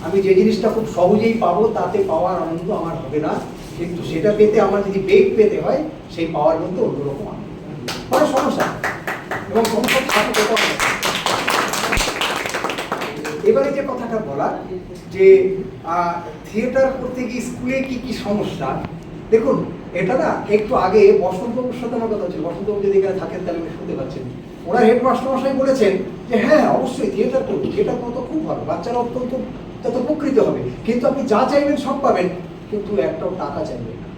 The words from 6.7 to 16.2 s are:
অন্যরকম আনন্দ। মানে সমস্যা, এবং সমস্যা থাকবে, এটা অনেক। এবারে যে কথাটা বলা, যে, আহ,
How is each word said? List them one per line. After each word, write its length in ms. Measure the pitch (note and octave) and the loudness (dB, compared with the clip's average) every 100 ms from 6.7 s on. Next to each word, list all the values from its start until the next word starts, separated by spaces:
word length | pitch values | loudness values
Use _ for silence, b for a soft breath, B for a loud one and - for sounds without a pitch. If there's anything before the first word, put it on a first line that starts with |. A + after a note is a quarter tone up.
| F3+ | -2
অন্যরকম 440 | C#3 C3+ C#3 C#3 - | -2 -2 -4 -6 -8
আনন্দ। 640 | - - - - - - - - | -10 -12 -12 -12 -12 -8 -10 -2
মানে 160 | - D4+ | 2 2
সমস্যা, 380 | C#4+ C4 - G3+ - - - - - - - - | 2 0 0 -2 -4 -6 -6 -8 -10 -8 -10 -2
এবং 140 | G3 A3 | 0 2
সমস্যা 360 | A3 B3 C4 - | 0 2 0 2
থাকবে, 340 | G#3 G#3 G#3+ | 0 0 0
এটা 120 | G#3 | 2
অনেক। 280 | A3 G3+ - - - - - - - - - - - - - - - - - - - - - - - - D3 D3+ D3+ G3 | 2 0 0 -2 -2 -2 -2 -2 -2 0 0 0 -2 -2 0 -2 -2 -4 -4 -4 -6 -6 -6 -6 -6 -6 -8 -8 -2 2
এবারে 260 | A#3+ C#4 | 4 2
যে 120 | C#4 C#4 | -2 -4
কথাটা 300 | B3 A3+ A3 | -6 -4 -6
বলা, 400 | - C#3 - - - F#3 F3+ F3+ - | -6 -4 -4 -4 -8 -10 -10 -14 -12
যে, 440 | F#3+ F#3+ F#3+ F#3 F#3+ - - | 6 8 10 6 -2 -6 -10
আহ, 300 | E3 F3 F3 F3 | -4 -2 0 -2